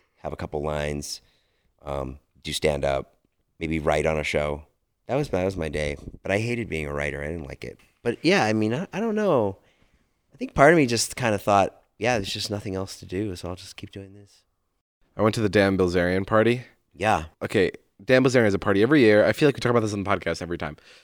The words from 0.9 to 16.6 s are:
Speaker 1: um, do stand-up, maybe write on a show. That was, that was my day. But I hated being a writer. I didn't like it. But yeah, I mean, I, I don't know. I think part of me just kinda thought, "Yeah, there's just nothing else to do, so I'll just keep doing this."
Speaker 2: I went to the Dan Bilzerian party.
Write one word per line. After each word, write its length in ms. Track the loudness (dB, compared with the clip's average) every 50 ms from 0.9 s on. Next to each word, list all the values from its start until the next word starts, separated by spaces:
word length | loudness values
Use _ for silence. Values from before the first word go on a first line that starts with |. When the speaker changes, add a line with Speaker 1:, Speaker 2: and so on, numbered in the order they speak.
| -4 -6 -8 -10 -12 -14 -16 _ _ _ _ _ _ _ _ _ _ _ -12
Speaker 1:
um, 360 | -8 -8 -6 -6 -8 -10 -14 _ _ _ _ -12
do 100 | -10 -6
stand-up, 600 | -2 0 0 0 0 0 0 -2 -2 -4 -8 _ _ _ _ _ _ _ _ _ -8
maybe 200 | -6 -4 -4 -2
write 260 | 0 0 0 2 2
on 120 | 0 0 -2
a 60 | -2
show. 400 | -2 -2 -2 -2 -2 -4 -8 -10 -16 _ _ _ _ _ _ _ -6
That 80 | -4
was, 140 | -4 -2 -2
that 140 | -2 -2 -2
was 140 | -2 -2 -4
my 100 | -6 -4
day. 280 | -4 -4 -4 -4 -6 -8 -12 -16 -18 -10
But 100 | -4 -2
I 80 | -2 0
hated 300 | 0 -2 -4 -4 -6 -6
being 180 | -6 -6 -6 -6
a 60 | -6
writer. 280 | -4 -4 -4 -6 -6
I 60 | -6 -8
didn't 200 | -8 -8 -10 -12
like 180 | -14 -14 -14
it. 120 | -14 -16 -16 _ _ _ _ -6
But 140 | -6 -4 -2
yeah, 240 | 0 0 2 2 2
I 80 | 2 2
mean, 200 | 0 0 0 -2
I, 140 | -4 -6 -8 -6
I 80 | -6
don't 140 | -4 -4 -2
know. 420 | -2 0 0 2 2 0 -2 -4 -8 _ _ _ _ _ _ _ _ _ _ _ _ _ _ _
I 40 | -12
think 160 | -12 -4 2
part 180 | 4 6 6 6
of 40 | 6
me 80 | 4
just 300 | 2 2 0 -2 -4 -4 -4
kinda 200 | -2 0 0 0
thought, 380 | 2 4 4 4 4 2 -2 _ _ _ _ -6
"Yeah, 180 | -2 -2 -2 -2
there's 140 | -2 -4 -6
just 160 | -8 -6 -6
nothing 240 | -6 -8 -6 -6 -6
else 220 | -6 -6 -8 -12 -16
to 60 | -14
do, 300 | -8 -6 -6 -4 -6 -6
so 140 | -8 -10 -10
I'll 60 | -10
just 200 | -10 -14 -18 -18
keep 160 | -18 -18 -16
doing 220 | -16 -16 -18 -18 -20
this." 300 | -20 -20 -20 _ _ _ _ _ _ _ _ _ _ _ _ _ _ _ _ _ 0
Speaker 2:
I 40 |
went 140 | 0 0 2
to 60 | 2
the 80 | 0 2
Dan 280 | 4 4 4 4 4 2
Bilzerian 480 | 2 2 2 2 0 0 0 -2 -2
party. 380 | 0 2 2 4 2 2 -2